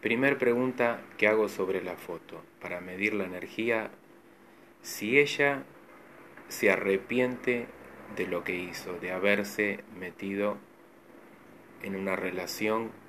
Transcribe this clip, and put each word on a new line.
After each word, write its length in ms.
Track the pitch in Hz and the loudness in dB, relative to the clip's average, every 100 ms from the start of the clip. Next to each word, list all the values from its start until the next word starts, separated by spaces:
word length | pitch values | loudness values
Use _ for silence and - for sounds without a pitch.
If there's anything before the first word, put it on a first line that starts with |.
Primer 340 | 110 117 135 139 | 2 4 4 4
pregunta 640 | 120 120 131 127 120 110 - - | 4 4 0 2 0 0 -8 2
que 100 | 107 | 4
hago 220 | 107 104 | 6 4
sobre 340 | 95 92 95 | 0 0 0
la 140 | 90 87 | -2 -8
foto, 460 | - 82 - 82 - - | -8 -10 -10 -16 -16 -14
para 220 | 90 87 | -10 -8
medir 320 | 90 92 107 | -8 -2 0
la 100 | 104 | 0
energía, 680 | 92 90 90 - 113 113 107 - - - - - - - - - | -2 -6 -10 -4 0 0 -2 -12 -20 -20 -20 -20 -20 -20 -20 -18
si 360 | - - 107 135 | -12 -6 4 4
ella 440 | 143 - 143 139 - - - - - - - - - | 4 4 2 2 -6 -18 -20 -20 -20 -20 -20 -20 -12
se 220 | - 107 | 2 4
arrepiente 960 | 95 98 98 - 120 127 123 - 120 120 - - - - | 4 4 2 2 2 2 0 0 0 -2 -12 -18 -18 -12
de 120 | 104 90 | -6 -2
lo 180 | 87 | -2
que 120 | 87 90 | -2 -4
hizo, 360 | 90 85 - 87 | -4 -8 -8 -8
de 120 | 90 | -4
haberse 720 | 92 101 101 101 - 104 95 - 107 | 0 2 2 0 0 0 0 -10 -12
metido 600 | 90 - 98 98 101 101 - - - - - - - - - - - - | -12 -8 -4 0 -2 -2 -12 -20 -20 -20 -20 -20 -20 -20 -20 -20 -20 -12
en 140 | 98 98 | -8 -4
una 180 | 98 | -2
relación 760 | 92 92 92 87 - 107 110 113 - | -2 -2 -4 -6 -2 0 0 -2 -10